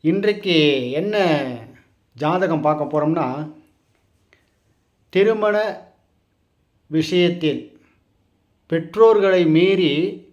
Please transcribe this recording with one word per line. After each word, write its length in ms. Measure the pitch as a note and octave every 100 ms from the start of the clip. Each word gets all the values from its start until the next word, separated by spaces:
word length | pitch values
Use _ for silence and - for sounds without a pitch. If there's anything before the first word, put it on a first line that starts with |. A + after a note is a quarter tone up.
இன்றைக்கு 880 | D#3 F#3+ G#3 G3+ F#3 E3 D3+ C3+ B2
என்ன 540 | C#3+ G3 G#3 F3+ D3+ C3 A#2+ A2 - _ _ _ -
ஜாதகம் 460 | D3 F#3 F#3 D#3
பார்க்க 240 | D3+ D3+ D3
போறோம்னா, 640 | D3+ D3+ E3 C3 C3+ D#3 - _ _ _ _ _ _ _ _ _ _ _ _ _ _ _
திருமண 720 | F#3 G#3 G#3+ G#3 G#3 G#3+ F3 - _ _ _ _ _ _ _ _ _ _
விஷயத்தில் 920 | D#3 D#3 F3+ F3 F3 D#3 B2 - _ _ _ _ _ _ _ _ _ _
பெற்றோர்களை 800 | E3 E3 G#3 A3+ G#3 G3 F#3 E3
மீறி 840 | D#3 F#3 F#3+ E3 C#3+ F#3+ - -